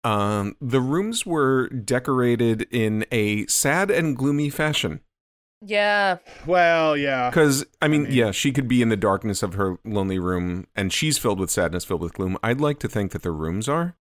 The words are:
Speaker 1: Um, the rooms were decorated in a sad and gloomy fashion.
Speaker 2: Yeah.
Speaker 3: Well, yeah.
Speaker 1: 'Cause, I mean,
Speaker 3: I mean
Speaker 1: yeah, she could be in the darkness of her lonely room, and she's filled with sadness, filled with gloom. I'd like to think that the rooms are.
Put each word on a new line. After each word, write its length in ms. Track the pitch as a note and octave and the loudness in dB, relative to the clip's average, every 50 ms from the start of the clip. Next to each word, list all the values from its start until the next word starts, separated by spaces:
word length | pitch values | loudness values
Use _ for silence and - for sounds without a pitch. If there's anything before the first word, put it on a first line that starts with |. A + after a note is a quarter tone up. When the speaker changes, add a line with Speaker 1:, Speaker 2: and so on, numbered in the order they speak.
| - | 0
Speaker 1:
Um, 520 | A#2 G#2+ G#2 G2+ G#2 G#2 G#2 G2 G2+ - _ | 0 0 2 2 0 0 0 -2 -4 -6 _
the 200 | C#3+ B2 A#2+ C3+ | -4 0 0 2
rooms 440 | B2+ C3 C#3+ F3 G3+ A3 A#3 A3+ - | 2 2 0 -2 -2 -2 -4 -6 -4
were 420 | G3+ E3 D#3 C#3 C3 C3+ C3 B2 - | -2 0 0 2 2 2 2 0 -2
decorated 960 | C3+ B2 G2+ - B2 B2+ B2+ - C3+ B2+ B2 A#2+ A#2+ A2+ A#2+ A#2 A2+ A2 A2+ - | -6 -8 -2 -2 -2 0 0 0 0 2 2 2 2 2 2 2 2 0 -2 -4
in 380 | - B2 A2 A2 G#2+ G#2+ A2 - | -2 0 0 0 0 -2 -2 -2
a 360 | B2+ A#2 G#2 G#2 G#2 G#2+ - | -2 0 0 0 0 -2 -2
sad 420 | - - - - C#3+ D3 F3+ G3 G3 | -2 -2 0 0 0 0 0 0 0
and 260 | - E3+ E3+ D#3 C3+ | 0 0 0 -2 -2
gloomy 360 | A#2+ C3 C#3+ D3 D3 D3 C#3+ | -2 0 0 0 0 -2 -4
fashion. 500 | - - D3+ D3+ D3 - - F#2 D2+ - _ _ _ _ _ _ _ _ _ _ _ _ G#3+ | -2 -2 -2 -2 0 -2 -2 -4 -6 -8 _ _ _ _ _ _ _ _ _ _ _ _ -10
Speaker 2:
Yeah. 540 | G3 G#3+ G#3 G#3 G#3 G#3 G#3 G3+ G3 F3+ F3 _ - - - - | -4 -2 0 2 2 2 2 2 0 0 -2 _ -20 -20 -12 -2
Speaker 3:
Well, 500 | E3 F3+ F3+ F3 E3+ E3 E3 D#3+ D#3 D3+ | 2 4 6 6 6 6 4 4 2 2
yeah. 320 | D3 C#3+ C#3 C3+ B2+ B2 B2 | 2 0 0 0 0 -2 2
Speaker 1:
'Cause, 340 | - E3+ D#3 D3 C3+ C#3 D3 _ _ _ D#3 | 4 4 4 4 4 0 -2 _ _ _ 0
I 40 | |
mean, 180 | D3+ D3+ D3 D3 | 2 2 2 2
Speaker 3:
I 40 | - | 2
mean 80 | C#3 | 2
Speaker 1:
yeah, 140 | B2+ A#2 G#2+ | 2 2 2
she 200 | F#2+ - - C#3 | 0 0 0 0
could 160 | B2+ C#3+ C3+ | 0 0 0
be 140 | A#2 B2 B2 | 2 2 2
in 80 | A#2+ A2+ | 4 4
the 80 | A2 | 2
darkness 460 | G2+ G2+ G#2 F#2+ F#2+ - A2 G2 - - | 2 2 0 0 0 -2 -4 -2 -2 -4
of 100 | F#2+ F2+ | -4 -2
her 240 | G2 G2+ F#2+ F#2 - _ | -2 -2 -2 -2 -6 _
lonely 320 | A2+ G#2+ G#2 F#2+ F#2+ F#2+ | -4 -2 -2 0 0 -2
room, 480 | F#2 F2+ F2+ F2+ F2+ F2+ F2+ F2 F#2 F#2 _ _ | -2 0 0 0 0 -2 -2 -4 -6 -8 _ _
and 160 | - G2 F#2 | -4 -2 -2
she's 280 | - - D#3 D#3 D3 - | 0 0 0 0 0 0
filled 200 | - A#2 G2+ F#2 | 0 0 0 0
with 120 | F#2+ F2+ | -2 -2
sadness, 340 | - - F2+ E2 E2+ F2+ - | 0 0 0 0 -2 -4 -4
filled 160 | - F#2+ D#2+ | -4 -4 -4
with 120 | E2+ E2+ - | -4 -6 -4
gloom. 200 | - F#2+ F#2 F#2+ - | -4 -4 -4 -2 -2
I'd 180 | - A2+ B2 C#3 | -2 -2 0 0
like 200 | D3+ C#3+ D3 - | 0 -2 -2 -2
to 80 | - A2 | -6 -4
think 220 | - A2+ G2+ F#2 | -2 -2 -4 -2
that 100 | - E2 | -6 -6
the 80 | - F2+ | -6 -4
rooms 400 | D#2+ D#2 D#2 D#2+ F2 G2+ A2 B2+ | -4 -4 -4 -4 -4 -4 -2 -2
are. 260 | D3 E3 E3+ F3 F3 _ | -2 -2 -2 -4 -6 _